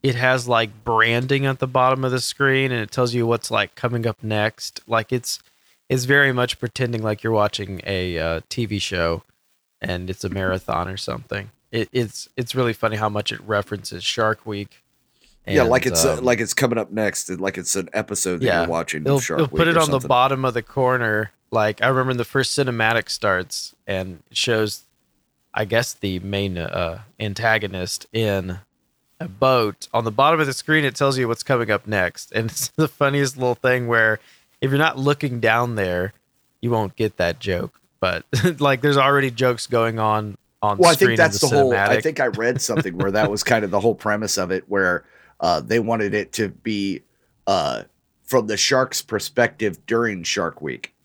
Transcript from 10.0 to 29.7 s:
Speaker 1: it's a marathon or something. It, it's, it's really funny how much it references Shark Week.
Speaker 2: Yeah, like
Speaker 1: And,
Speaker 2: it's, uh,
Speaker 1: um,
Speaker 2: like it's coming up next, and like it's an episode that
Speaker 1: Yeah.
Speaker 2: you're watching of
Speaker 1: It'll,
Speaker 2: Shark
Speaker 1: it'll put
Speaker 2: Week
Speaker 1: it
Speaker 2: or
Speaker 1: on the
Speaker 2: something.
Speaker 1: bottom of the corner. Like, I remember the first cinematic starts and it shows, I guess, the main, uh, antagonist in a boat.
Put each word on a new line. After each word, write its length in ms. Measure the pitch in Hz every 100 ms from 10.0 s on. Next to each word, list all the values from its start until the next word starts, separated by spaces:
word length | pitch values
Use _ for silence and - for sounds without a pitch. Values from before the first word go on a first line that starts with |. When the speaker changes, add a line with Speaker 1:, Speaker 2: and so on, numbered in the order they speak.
| 90
Speaker 1:
it's 140 | 92
a 40 | 95
marathon 600 | 95 92 95 - 67 92
or 80 | 95
something. 540 | - 120 - 101 101 _ _
It, 160 | 117 107
it's, 360 | 127 110 - - -
it's 180 | 120
really 180 | 131 120
funny 240 | 110 113 107
how 120 | 107
much 240 | 104 -
it 80 | 113
references 600 | 98 104 98 101 - 87
Shark 420 | 92 - 110 107 110
Week. 360 | 101 98 _ _ _ _ _ _ _ -
Speaker 2:
Yeah, 160 | 95
like 240 | 113 127 127
Speaker 1:
And, 60 |
Speaker 2:
it's, 120 | 85
uh, 100 | - 78
Speaker 1:
um, 60 |
Speaker 2:
like 160 | 127 117
it's 140 | 113
coming 220 | - 127 117
up 140 | 101
next, 380 | 104 107 - -
and 100 | 90
like 160 | 95 92
it's 200 | 87 98
an 120 | 90
episode 480 | 104 107 104 92 87
that 60 | 117
Speaker 1:
Yeah. 140 | 87
Speaker 2:
you're 60 | 82
watching 320 | 82 82 76
of 40 | 76
Speaker 1:
It'll, 140 | 139
Speaker 2:
Shark 180 | 120 -
Speaker 1:
it'll 80 | 147
put 100 | 156
Speaker 2:
Week 80 | 165
Speaker 1:
it 80 | 165
Speaker 2:
or 40 |
Speaker 1:
on 60 | 151
the 60 |
Speaker 2:
something. 160 | 139 135
Speaker 1:
bottom 360 | 127 131 135
of 100 | 131
the 80 | 120
corner. 680 | - - 127 127 113 107 107 _ _
Like, 280 | 117 107 104
I 40 | 123
remember 260 | 131 131
the 100 | 123
first 320 | 113 135 123 -
cinematic 500 | 131 117 110 113 -
starts 680 | - 107 92 90 - - _ -
and 360 | 95 95 85 _
it 80 | -
shows, 460 | - 110 107 - _ _ _ _ _ _ _
I 100 | -
guess, 280 | 104 113 123
the 240 | - 101 92
main, 400 | 98 98 101 87
uh, 440 | 82 87 87 85 107 _
antagonist 840 | 107 98 117 110 101 92 90 - -
in 460 | 113 110 98 92 90 - _ _ _ _ _
a 80 | 170
boat. 580 | 98 131 127 107